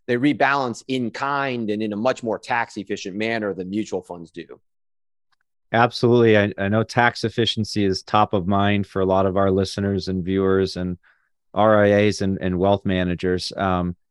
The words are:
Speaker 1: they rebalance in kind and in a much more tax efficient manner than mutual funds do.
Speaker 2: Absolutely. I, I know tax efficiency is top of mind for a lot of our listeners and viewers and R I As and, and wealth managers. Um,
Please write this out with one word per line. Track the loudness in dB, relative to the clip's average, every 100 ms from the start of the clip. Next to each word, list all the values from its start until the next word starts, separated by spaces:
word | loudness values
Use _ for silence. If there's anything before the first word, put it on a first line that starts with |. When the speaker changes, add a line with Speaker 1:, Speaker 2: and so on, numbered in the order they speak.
| -4
Speaker 1:
they | 0
rebalance | 0 2 2 2 -2 -6 -6
in | -4 -4
kind | -6 -4 -2 -4 -4 -4
and | -4
in | -4
a | -2
much | -2 -2
more | -4 -6
tax | -4 -4 -4 -8
efficient | -10 -8 -8 -6
manner | -4 -4 -4
than | -6 -6
mutual | -6 -4 -6
funds | -8 -14 -16
do. | -16 -18 -18 _ _ _ _ _ _ _ _ _ _ _
Speaker 2:
Absolutely. | 2 2 2 2 4 6 6
I, | 4 0
I | -2
know | 0
tax | 0 2 2 2
efficiency | -6 -2 -2 -2 -4 0
is | 0 0
top | 0 2 2
of | 0 0
mind | 2 2 2 -2
for | -2
a | 2
lot | 2 2
of | 2
our | 2
listeners | 2 0 -2 -2 -2 -4
and | -4
viewers | -2 0 2 2 0 -2
and | -6 -8 _ _ _ _ _
R | 0 4 6
I | 6
As | 4 2 0
and, | -2 -2
and | -2 0
wealth | 2 0
managers. | 0 -2 -2 -2 -2 -2 -4 -4
Um, | -2 0 -2 -6 _